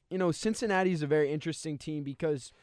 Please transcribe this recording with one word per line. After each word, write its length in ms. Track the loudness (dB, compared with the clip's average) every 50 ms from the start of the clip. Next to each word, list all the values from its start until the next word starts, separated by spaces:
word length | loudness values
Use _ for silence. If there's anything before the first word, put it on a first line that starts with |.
| _ -6
you 80 | -2 2
know, 140 | 2 2
Cincinnati 600 | 2 2 0 -2 -2 0 0 0 2 4 4 4
is 100 | 2 2
a 60 | 2 2
very 240 | 4 4 4 4
interesting 460 | 0 -2 -4 -4 -6 -6 -6 -8 -8 -6
team 260 | -6 -6 -6 -6 -6
because 480 | -6 -6 -4 -2 -2 -2 -2 -4 -12 -20 _